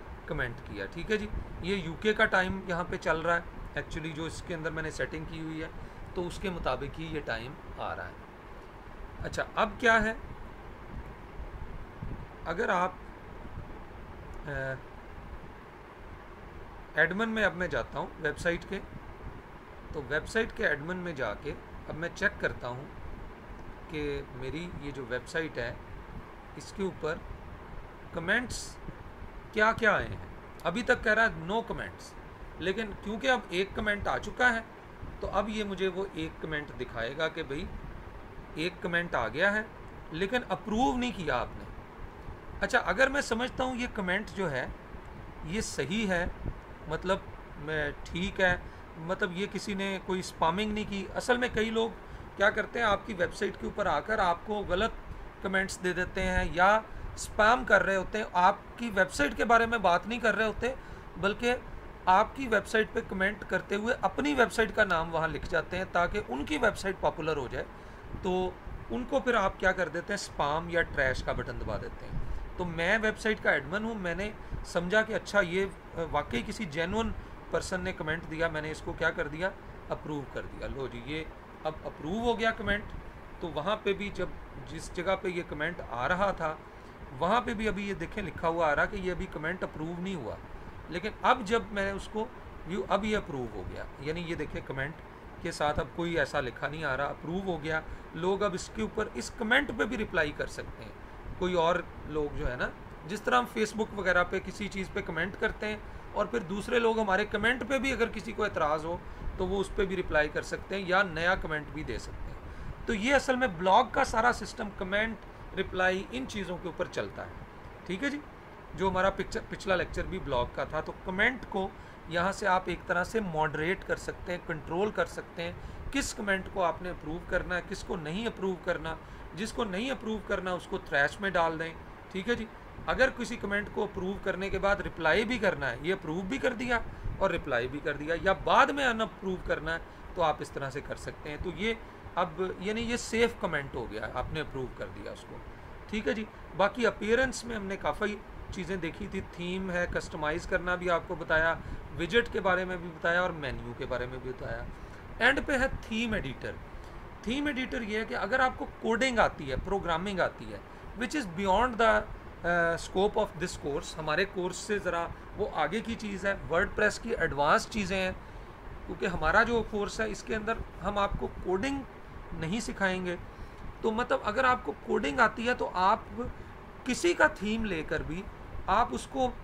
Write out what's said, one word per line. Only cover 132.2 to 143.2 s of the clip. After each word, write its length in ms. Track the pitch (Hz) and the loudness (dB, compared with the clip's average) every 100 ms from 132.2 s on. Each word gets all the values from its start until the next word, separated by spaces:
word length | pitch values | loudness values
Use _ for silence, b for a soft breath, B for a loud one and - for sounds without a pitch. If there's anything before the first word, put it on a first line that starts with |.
| 208 | 0
है 80 | 233 | 0
जी। 100 | 220 - - - - | -2 -10 -14 -6 -2
अगर 220 | 180 262 | 4 4
किसी 260 | 240 220 233 | 4 -4 -4
comment 380 | 196 202 202 | 0 0 0
को 120 | 226 202 | -2 -2
approve 340 | 202 185 196 | -2 -2 0
करने 260 | 196 180 196 | -2 0 -2
के 80 | 190 | 2
बाद 220 | 196 196 | 4 2
reply 440 | 170 - 160 185 | 0 2 6 6
भी 140 | 226 254 | 4 4
करना 280 | 196 147 135 | 4 4 0
है, 200 | 120 156 | 0 0
ये 60 | |
approve 300 | 190 156 170 | 0 0 -2
भी 160 | 190 269 | -2 0
कर 140 | 254 | 0
दिया 320 | 220 247 233 - B B - | 0 2 2 0 B B 2
और 80 | 190 | 2
reply 380 | 170 156 123 127 | 2 2 2 2
भी 100 | 143 | -2
कर 140 | 156 | -2
दिया, 240 | 139 151 165 | -2 0 2
या 100 | 190 | 4
बाद 380 | 185 160 208 285 | 4 8 8 8
में 140 | 285 | 6
unapprove 580 | 262 220 220 - 190 180 - | 2 2 0 -2 -4 -2 0
करना 260 | 165 156 | 0 0
है, 80 | 165 B B - - | -4 B B -8 2
तो 60 | |
आप 200 | 160 147 | 2 2
इस 120 | 147 | -4
तरह 160 | 143 135 | -4 -4
से 100 | 135 | -4
कर 160 | - 131 | -6 -6
सकते 340 | 135 - 151 | -6 -8 -8
हैं। 120 | 147 | -6
तो 80 | 185 | -4
ये 280 | 160 220 220 B B - 170 | 0 0 -2 B B -4 0
अब, 400 | 180 156 185 - | 0 0 -4 -2
यानी 180 | 185 214 | -2 -2
ये 160 | 233 240 | 0 -2
safe 440 | - 226 | 0 4